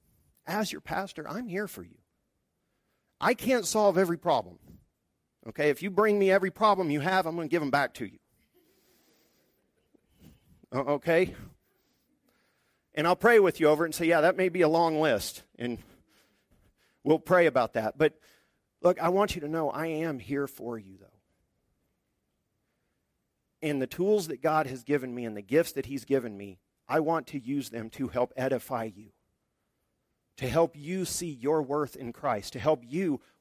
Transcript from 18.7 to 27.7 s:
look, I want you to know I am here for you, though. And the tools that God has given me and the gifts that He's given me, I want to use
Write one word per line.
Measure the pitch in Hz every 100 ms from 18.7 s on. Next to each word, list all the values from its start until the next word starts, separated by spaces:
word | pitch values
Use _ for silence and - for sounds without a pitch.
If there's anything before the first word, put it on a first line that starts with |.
| _
look, | 175 185
I | 165
want | 190 208
you | 180
to | 147
know | 165 151
I | 139 165
am | 156 165 135
here | 101 143 143
for | - 117 113
you, | 98 95
though. | 98 _ _ _ _ _ _ _ _ _ _ _ _ _ _ _ _ _ _ _ _ _ _ _ _ _
And | 156 143
the | 131
tools | - 190 214 165
that | 135
God | 160 156 143
has | 127
given | 120 143 127
me | 123
and | 117 104
the |
gifts | 101 143 165
that | - 127
He's | 139
given | 107 135 117 101
me, | 101 92 _ _ -
I | 147
want | 156 165 131
to | 147
use | 117 143 120